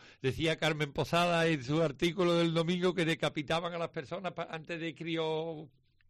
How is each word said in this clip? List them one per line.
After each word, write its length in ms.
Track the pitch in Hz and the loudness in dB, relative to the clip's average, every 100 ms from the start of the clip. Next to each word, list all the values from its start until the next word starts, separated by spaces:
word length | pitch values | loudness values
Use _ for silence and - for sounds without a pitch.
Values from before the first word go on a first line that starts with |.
| - - | -20 -4
decía 360 | 131 127 160 160 | -2 0 0 2
Carmen 360 | 156 156 151 | 0 0 -2
Posada 540 | 139 135 175 175 170 165 | -2 0 2 4 4 2
en 160 | 160 | 2
su 180 | 120 151 | 0 2
artículo 540 | 160 131 170 170 175 170 | 2 2 -2 2 4 4
del 180 | 170 | 4
domingo, 400 | 165 165 180 180 | 2 2 2 2
que 120 | 180 160 | 2 0
decapitaban 680 | 160 156 156 135 160 170 | 0 -2 -2 -2 -2 -2
a 40 | 170 | -4
las 100 | 165 | -6
personas 440 | - 139 175 185 | -6 -8 -6 -6
pa-, 140 | - 165 | -6 -8
antes 280 | 165 151 170 | -8 -8 -6
de 140 | 165 131 | -6 -6
crio- 720 | 165 160 160 156 165 156 160 _ _ _ _ | -4 -2 0 -2 -4 -8 -14 _ _ _ _